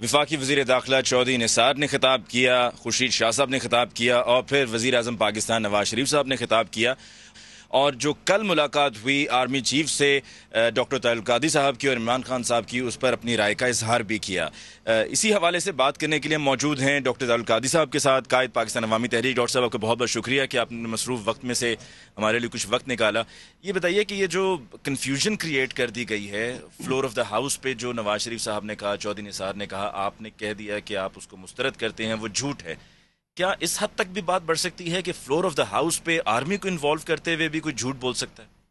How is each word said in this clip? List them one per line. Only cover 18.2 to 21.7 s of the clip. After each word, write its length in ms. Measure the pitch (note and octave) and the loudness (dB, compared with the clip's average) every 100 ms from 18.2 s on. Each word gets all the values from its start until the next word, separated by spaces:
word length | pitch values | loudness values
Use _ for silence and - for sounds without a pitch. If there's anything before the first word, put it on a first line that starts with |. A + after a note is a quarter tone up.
| A#2 | 2
कायद 200 | B2+ B2+ | 2 2
पाकिस्तान 320 | B2 A2 A#2+ | 0 -2 -2
अवामी 240 | A2 A2 A#2 | 0 0 2
तहरीक। 280 | A#2+ B2+ B2 | 0 2 2
डॉक्टर 180 | A#2+ | 2
साहब, 120 | B2+ A#2+ | 2 0
आपका 140 | A2+ | 0
बहुत 180 | A2 A#2 | 0 0
बहुत 120 | A#2 | 0
शुक्रिया 360 | A#2 A#2+ C#3 C3 | -2 0 0 0
कि 120 | B2+ | 0
आपने 320 | A2+ A#2 A#2 | -2 -4 -6
मसरूफ़ 340 | A2 A#2+ B2 G#2 | -4 -4 -4 -4
वक्त 160 | A2 B2 | -4 -4
में 100 | A#2+ | -2
से 220 | A#2+ | 0